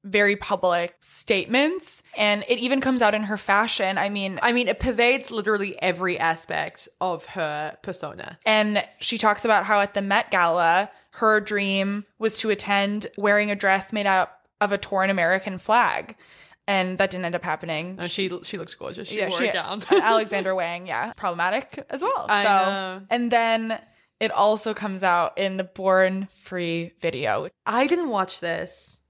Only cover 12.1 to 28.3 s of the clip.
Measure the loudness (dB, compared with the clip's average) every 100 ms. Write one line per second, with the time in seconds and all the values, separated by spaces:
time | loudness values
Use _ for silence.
12.1 | _ -2 0 0 -2 2 2 2 -2 -6
13.1 | 0 4 4 2 0 2 2 0 -2 2
14.1 | 4 2 -4 _ _ 0 0 -2 0 2
15.1 | 2 2 2 -2 -8 2 4 4 0 -6
16.1 | -18 -20 -20 -20 _ -2 0 0 0 -2
17.1 | 0 -4 -4 -4 -6 -4 -6 -6 -8 -6
18.1 | -4 -4 -6 -10 -10 -12 -12 -12 -10 -8
19.1 | -4 -2 0 0 -2 -4 -8 2 4 4
20.1 | 2 2 -2 -2 -2 -2 -6 -6 -4 -4
21.1 | -4 -6 -2 -2 -2 -6 -16 -10 -4 -2
22.1 | -2 0 2 4 4 2 -2 -6 -10 -4
23.1 | -2 2 2 2 0 -2 -8 -10 _ _
24.1 | _ -2 4 4 4 -2 -4 -6 0 2
25.1 | 2 2 0 -4 -2 -8 -2 2 4 4
26.1 | 2 -8 -14 -10 -6 -2 -4 -6 _ -4
27.1 | -2 0 0 -4 _ -2 0 2 2 0
28.1 | -2 -4